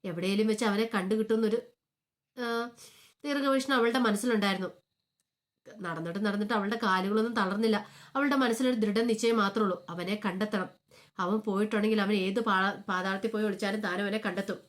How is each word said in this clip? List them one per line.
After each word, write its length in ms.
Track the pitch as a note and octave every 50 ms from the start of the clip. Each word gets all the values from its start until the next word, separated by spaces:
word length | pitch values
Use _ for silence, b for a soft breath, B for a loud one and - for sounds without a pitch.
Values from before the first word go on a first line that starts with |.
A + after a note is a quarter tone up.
| -
എവിടെയെങ്കിലും 440 | F#3+ E3 E3+ E3+ F#3+ G3 G3+ A3 A3
വെച്ച് 160 | G#3+ G#3+ A#3+
അവനെ 200 | A3 G3+ G3+ A3+
കണ്ടു 280 | A3+ - G3+ F3+ F#3+ A3
കിട്ടുന്നൊരു, 440 | A3 G#3+ G#3+ A3+ A3 A3+ G#3 G#3 A#3+ - - _ _ _ _ _ _ _ _ _ _ _ _ _
ആ, 80 | B3 B3 A#3 A#3 A#3 A#3 B3 A#3+ B B B B B B B B _ -
ദീർഘവീക്ഷണം 520 | D4 C#4+ C#4+ C4+ C#4 C4+ C4+ C4 C#4 C#4
അവളുടെ 240 | B3+ A3+ A#3 A#3 C4
മനസ്സിലുണ്ടായിരുന്നു. 720 | B3 A3+ G#3 G3+ - B3+ A#3 G#3+ G3+ G3+ F#3+ F#3 F#3 F3 - - _ _ _ _ _ _ _ _ _ _ _ _ _ _ _ _ _
നടന്നിട്ട് 540 | - - - F#3 E3+ E3 D#3+ E3 E3+ E3+ G3+
നടന്നിട്ട് 340 | G#3 G#3 G3 G#3 G#3 G#3 A#3+
അവളുടെ 240 | G#3+ G3 G3+ A#3 A3+
കാലുകളൊന്നും 520 | A#3 G3+ F#3+ F#3 F#3 G3 G#3 A3 A3 A#3 A#3
തളർന്നില്ല. 440 | A3+ G3+ F#3 G3 G3+ A3+ A3+ G#3+ F3+ B B B B B B
അവളുടെ 260 | B C4+ C#4 C#4+ C#4+
മനസ്സിലൊരു 420 | C4+ C4 A#3 A3+ A3 C4 B3+ B3+ A3+
ദൃഢനിശ്ചയം 560 | G#3+ G#3 G3+ A3 A#3 A#3+ A3 A3 - A#3 A#3
മാത്രമേ 280 | A3+ G3+ G3 G3 A3 G#3+
ഉള്ളൂ, 120 | F#3+ F3+ F3+ - -
അവനെ 240 | E3 F3 F3 F#3 G#3
കണ്ടെത്തണം. 520 | G#3 - G3+ F3 F#3 G#3+ G#3+ G#3+ G3 F#3 - - _ _ _ B B B B B -
അവൻ 180 | F#3+ F3 G#3 A3
പോയിട്ടുണ്ടെങ്കിൽ 600 | G#3+ A3 G3 G3 G#3+ G#3+ A3 G#3+ G3+ A3 A3 G#3+
അവൻ 140 | G3 G3 G#3+
ഏത് 240 | G3+ F#3 F#3+ G3 A#3+
പാ-, 360 | A3+ A#3 G3 F#3+ F#3+ G3 G3+ - -
പാതാളത്തിൽ 460 | - F#3+ F3+ C#4 C#4+ C#4+ D4 C#4+ A3+
പോയി 140 | A3 G#3+ G#3+
ഒളിച്ചാലും 360 | G#3+ F#3+ G3 A3 G3 G3 G#3+
താൻ 180 | G#3 F#3 F3+ F#3+
അവനെ 180 | G3+ G3+ G3 G#3+
കണ്ടെത്തും. 400 | G#3+ G#3 F3+ F#3+ G3 - F#3 - -